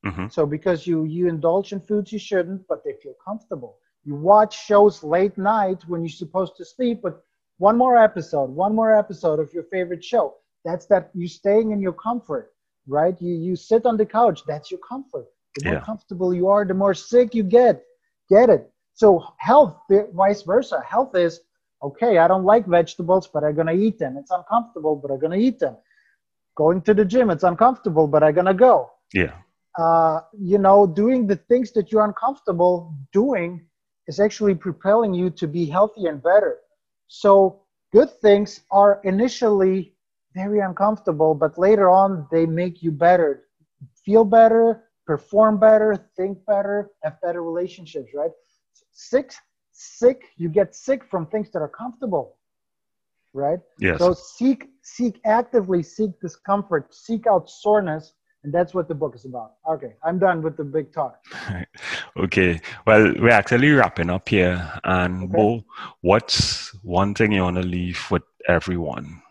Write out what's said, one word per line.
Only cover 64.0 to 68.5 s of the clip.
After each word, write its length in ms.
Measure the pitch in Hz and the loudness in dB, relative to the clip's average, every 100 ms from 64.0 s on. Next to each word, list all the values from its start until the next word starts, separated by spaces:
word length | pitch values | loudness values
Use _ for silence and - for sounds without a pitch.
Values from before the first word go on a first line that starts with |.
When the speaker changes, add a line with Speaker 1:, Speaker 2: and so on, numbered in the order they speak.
| 85 | -4
Speaker 1:
up 180 | 90 - | -6 -2
here. 300 | 104 90 87 82 - | 0 0 -2 -8 -8
And 400 | - 92 90 92 | -4 -2 -2 -4
Speaker 2:
Okay. 80 | 92 101 | -4 0
Speaker 1:
Bo, 280 | 107 117 - - - _ | 0 -2 -10 -18 -18 _
what's 680 | - 104 - - - - - 98 | 0 0 0 -4 -4 -6 -12 -18
one 320 | 90 90 101 | -4 -2 -2
thing 160 | 101 110 | -2 -2
you 100 | 101 | 0
wanna 200 | 92 90 | -2 -2
leave 380 | 92 90 90 87 - | -4 -6 -6 -8 -4
with 140 | 180 _ _ | -6 _ _
everyone? 760 | - | -2